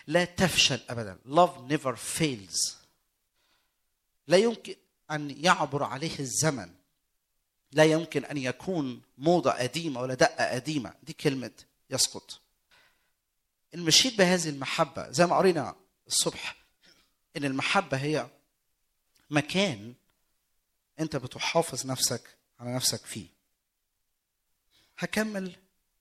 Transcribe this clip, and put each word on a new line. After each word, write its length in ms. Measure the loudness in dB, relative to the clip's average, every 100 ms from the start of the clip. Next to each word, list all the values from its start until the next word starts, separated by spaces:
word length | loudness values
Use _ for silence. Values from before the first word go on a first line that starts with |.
| 0
لا 180 | 0
تفشل 560 | 2 2 2 4 2 0 -6
أبدًا. 300 | -8 -8 -12 0
Love 460 | 4 6 4 -4
never 240 | -2 -2 -4 -6 0
fails. 540 | 0 -2 -6 -4 -4 -6 _ _ _ _ _ _ _ _ _ _ _ _ _ _ 2
لا 100 | 4
يمكن 380 | 4 0 -10 -18 _ _ -8
أن 340 | -6 -6 0
يعبر 380 | 2 2 0 -2
عليه 360 | -4 -4 -6 -6
الزمن، 560 | -6 -2 0 -2 -8 -16 _ _ _ _ _ _ _ _ _
لا 120 | 4
يمكن 400 | 6 4 0 -6
أن 120 | -4 -4
يكون 680 | -4 -4 -4 -4 -4 -6 -16 -2
موضة 320 | 2 4 4
قديمة 500 | 0 -2 -4 -6 -4
ولا 140 | -4
دقة 400 | 2 2 4 -2
قديمة. 400 | -2 -4 -4 -6 -10
دي 100 | -16
كلمة 380 | -4 -2 -2 -6 -12 -20 _ -6
يسقط. 500 | -2 -2 -4 -16 -20 _ _ _ _ _ _ _ _ _ _ _ _ _
إن 60 | -4
مشيت 380 | 4 4 4 4
بهذه 300 | 4 4 0
المحبة، 640 | -6 -2 0 0 -2 -2
زي 160 | 2 4
ما 100 | 6
قرينا 400 | 4 2 -2 -8 _ _ -4
الصبح، 500 | -2 -2 -4 -10 -14 _ _ _ _ _ _ _ -6
إن 80 |
المحبة 520 | -4 -2 0 0 0 -2
هي 320 | -2 -4 -6 _ _ _ _ _ _ _ _ _ -4
مكان 640 | -2 0 0 0 -2 -12 -20 _ _ _ _ _ _ _ _ _ -8
أنت 160 | -6 -6
بتحافظ 720 | -8 -6 0 0 0 -4 -6
نفسك 500 | -2 -2 -2 -10 _ _ _
على 140 | -8
نفسك 300 | -2 -2 -2
فيه. 220 | -8 -12 -14 _ _ _ _ _ _ _ _ _ _ _ _ _ _ _ _ -10
هكمل 640 | -4 -2 -2 -4 -8 -12 _ _ _ _